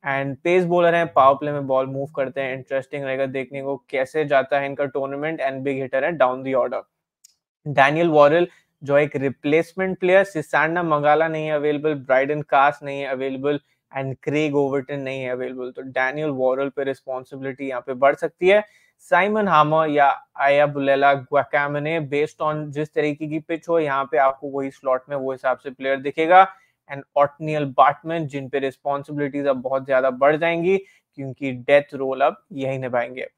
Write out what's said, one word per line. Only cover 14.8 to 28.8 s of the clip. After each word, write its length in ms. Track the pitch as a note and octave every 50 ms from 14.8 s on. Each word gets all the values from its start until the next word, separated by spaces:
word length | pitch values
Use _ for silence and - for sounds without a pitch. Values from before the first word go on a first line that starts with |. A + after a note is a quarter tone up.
| C#3 C3 D3 C#3
नहीं 220 | C3+ C3 C3+ C3+
है 80 | C3 B2+
अवेलेबल, 380 | B2+ B2+ B2+ B2+ C3 B2+ B2+ B2+
तो 100 | B2+ -
डैनियल 480 | C3+ C3+ B2+ C3+ C3 C3 C#3 D3+ D#3 D#3
वॉरेल 400 | C#3 C3 C3 B2+ C3 C3 C#3 C#3
पे 140 | - - C#3
रिस्पॉन्सिबिलिटी 840 | C3+ C3+ - _ - C3 B2+ B2+ _ D3 C3+ C3+ C3+ C3 - C#3
यहाँ 140 | C3+ C3 B2
पे 120 | - - C3
बढ़ 220 | B2 C#3 C#3 D3
सकती 320 | - - E3 _ _ F3+
है। 160 | F3+ G3 G#3 G#3 _ _ _ _ _ _ _ _ -
साइमन 360 | F3+ F3 F#3 G#3 G#3+ A3 G#3
हामर 420 | G3 E3+ D3+ D3+ D3+ D#3 D#3+ D#3+ D#3
या 180 | D3 D3 C#3+ C#3 B2+ - - _ _
आया 280 | - C#3+ C#3 C#3+ C#3+ D3
बुलेला 480 | D3 C#3+ C#3+ C#3 C#3 C#3 C3+ C#3 C#3 C#3
ग्वाकामने, 840 | C3+ B2+ _ C#3+ C#3+ B2+ - - D3 C#3+ C#3+ D3 D3 C#3+ D3+ E3 E3 D3+ C3+
based 320 | C#3 C#3+ D3+ D#3 - _ E3
on 180 | D3+ D3+ D3+ D3+ D3+
जिस 220 | C#3 C#3+ D#3 D3+ _
तरीके 340 | D#3+ D3 D3+ D3 D3 D#3+
की 120 | D3+ D3+ D#3+
पिच 300 | D3+ - E3+ D#3 _ F3
हो 100 | E3+ E3
यहाँ 240 | D#3 D3 C3+ C#3 C3+ C3
पे 60 | -
आपको 320 | D3+ C3+ C3+ C3+ - - C#3+
वही 220 | C3+ C#3 C3+ C3+
स्लॉट 300 | C3 _ - C3+ C3 B2+ B2+ -
में 60 | C#3+
वो 140 | C#3 C3 C3
हिसाब 260 | C3 B2+ - C3 B2+
से 120 | - _ C#3+
प्लेयर 300 | B2+ _ C3 C3+ C3+ C3+
दिखेगा। 440 | C3 C#3+ C3+ - D#3+ D#3+ F3+ F#3 F#3+ F#3+ - _ _ _ _ _ _ _
and 120 | C#3 C#3 C#3 _ _
Otniel 560 | C#3+ C#3+ C#3+ - _ D#3+ D#3 D#3 D3+ D3 C#3 B2+
Bartman, 540 | - D#3 E3+ F3 - _ D#3+ E3 E3+ D#3+
जिन 220 | C#3 C#3 C#3+ C3+ C3
पे 100 | - C#3
रिस्पॉन्सिबिलिटीज 880 | C3+ C3+ C3 _